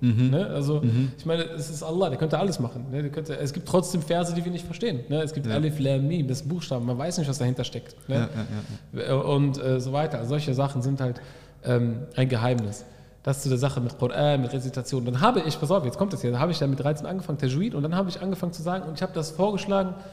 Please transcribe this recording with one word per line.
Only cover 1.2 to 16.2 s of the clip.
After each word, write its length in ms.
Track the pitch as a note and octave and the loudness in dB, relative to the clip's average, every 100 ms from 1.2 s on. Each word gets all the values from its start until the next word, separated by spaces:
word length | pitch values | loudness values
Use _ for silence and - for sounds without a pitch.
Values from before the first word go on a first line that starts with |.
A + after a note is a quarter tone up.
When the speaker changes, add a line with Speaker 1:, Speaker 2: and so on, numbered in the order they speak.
| D#3+ | -2
Speaker 2:
meine, 180 | E3+ D#3+ | -2 -2
es 180 | D3+ - | -4 -8
ist 140 | D#3 | -6
Allah, 260 | D#3+ E3+ F3+ | -4 0 0
der 100 | C3 | 0
könnte 180 | D#3 D#3+ | 0 2
alles 220 | G3 D3 | 0 0
machen. 280 | A#2 B2 B2+ | -2 -4 -6
Ne? 100 | C#3 | -4
Der 100 | D3 | -4
könnte, 260 | D#3 D3+ C3+ | -4 -6 -4
es 160 | C#3+ | -4
gibt 120 | F3 - | -4 2
trotzdem 360 | F#3 F3+ F3 | 2 2 0
Verse, 320 | - E3+ F3 E3+ | 0 0 0 0
die 80 | |
wir 80 | E3+ | -2
nicht 140 | F3 - | -4 -6
verstehen. 400 | - A#3 B2+ B2 | -4 -2 -2 -2
Ne? 140 | D3+ | -2
Es 100 | D#3 | -2
gibt 140 | C#3 - | -2 0
Speaker 1:
Ja. 60 | |
Speaker 2:
Alif, 260 | D3 D3+ D3 | 2 2 2
Lam, 260 | C3+ C3+ C#3+ | 2 2 2
Mim, 220 | F3 C3 | 2 0
das 140 | B2 | -2
Buchstaben, 440 | C#3 F3 - B2+ A#2+ | -2 -4 -2 -2 -2
man 120 | B2 | -2
weiß 200 | E3 F3 | -2 -2
nicht, 120 | C#3 | 0
was 80 | C3+ | 0
dahinter 260 | B2 C3 | 0 0
steckt. 320 | A#2+ A#2 - - - | -2 -6 -12 -12 -2
Ne? 60 | A#2 | 0
Speaker 1:
Ja, 60 | |
ja, 800 | A2+ A2+ G#2 G#2+ - G#2 - A#2 G#2 | 0 -2 -4 -6 -6 -10 -10 -6 0
ja, 0 | |
ja. 140 | C3+ | 0
Speaker 2:
Und, 360 | - C#3+ C#3+ C3+ | 2 4 4 2
äh, 160 | C3 C3 | 0 0
so 140 | B2+ | 0
weiter. 320 | C#3+ D#3 C3 A#2 | 0 0 -2 -2
Solche 280 | D3 D3 | -2 0
Sachen 280 | B2+ C#3 C3+ | 0 0 0
sind 180 | C3 C3+ | 0 0
halt, 220 | B2 A#2+ - - - - | -2 -4 -10 -18 -20 -8
ähm, 360 | B2+ A#2+ A#2+ A2+ C#3+ - | 0 2 2 -2 -4 0
ein 100 | C3 | 2
Geheimnis. 560 | A#2 A#2+ A#2+ G#2 - - - - - | 2 2 2 -2 -6 -14 -20 -20 -8
Das 180 | C#3 C#3 | -2 0
zu 80 | C3+ | 2
der 80 | B2+ | 2
Sache 240 | C#3 C3+ | 2 0
mit 160 | A#2+ - | -2 0
Koran, 420 | B2 - D3 C#3+ | 0 4 4 4
mit 140 | A#2+ | 2
Rezitation. 500 | C3+ B2+ C3 A#2+ C3 | -2 -4 -4 -2 -2
Dann 160 | A#2+ B2 | 0 4
habe 200 | G#3+ A#3 | 4 4
ich, 200 | D#3 - | 2 0
pass 120 | D3 | 2
auf, 120 | F#3+ | 2
jetzt 140 | B2+ - | 2 0
kommt 160 | G3 | -2
es 80 | - | 0